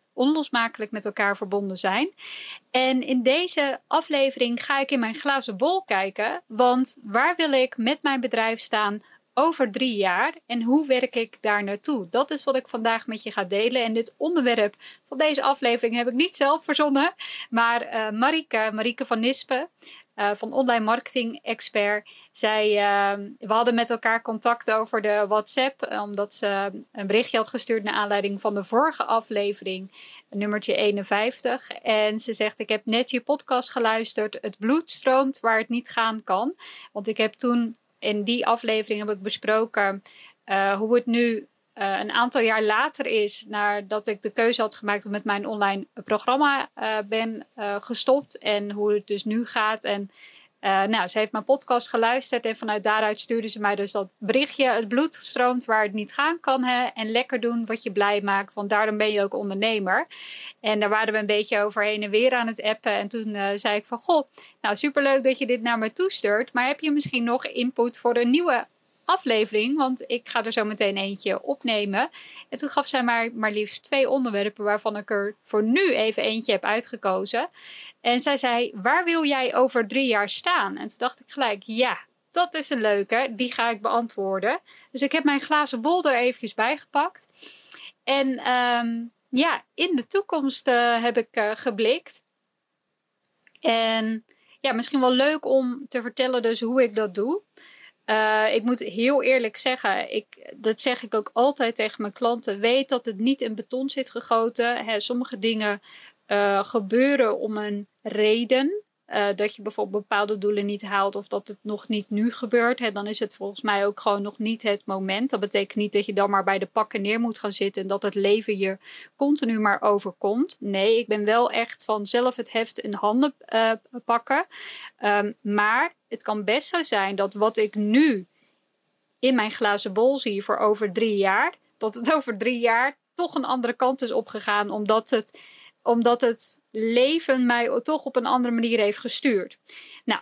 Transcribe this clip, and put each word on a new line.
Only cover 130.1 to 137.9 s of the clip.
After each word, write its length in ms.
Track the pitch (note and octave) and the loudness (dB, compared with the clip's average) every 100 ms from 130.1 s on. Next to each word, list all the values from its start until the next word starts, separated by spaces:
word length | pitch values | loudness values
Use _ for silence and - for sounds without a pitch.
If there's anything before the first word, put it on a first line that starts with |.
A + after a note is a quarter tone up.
| C#4 | 2
zie 260 | A#3+ G3+ | 0 -4
voor 120 | G3+ G3+ | -2 0
over 360 | G#3+ G#3 G#3 | 2 2 -2
drie 240 | F#3 A3+ G3+ | 0 0 2
jaar, 380 | G3 G3+ D#4+ - _ - | 2 2 0 -4 _ -8
dat 160 | A3 | -6
het 180 | A#3+ A#3+ | -2 2
over 260 | D#4 B3 G#3 | 2 0 -4
drie 200 | A3+ A#3+ | -2 0
jaar 380 | A#3 A3+ C4+ - _ | 2 2 0 -2 _
toch 200 | - F4 | -6 -4
een 100 | D4+ | -2
andere 280 | B3+ C4 A#3 | -2 -2 -2
kant 300 | G#3+ B3+ C4+ | 0 0 0
is 100 | A#3 | -2
opgegaan, 580 | - G#3+ G#3+ G#3 G#3 G#3 | -2 -4 -6 -2 0 0
omdat 400 | G#3+ G#3 A3 - | -2 2 2 0
het, 280 | A3 - - - - - _ | -4 -6 -12 -20 -20 -20 _
omdat 380 | - A#3 A#3 A#3+ | 0 2 4 4
het 400 | A#3+ A3+ - - _ | 2 2 0 0 _
leven 760 | A3 A3+ A#3 C4+ D#4+ D4+ C4 B3 | -4 0 4 4 2 2 2 4
mij 240 | A#3+ A#3+ | 2 2
o-, 100 | A#3+ | 0
toch 240 | C4+ | 0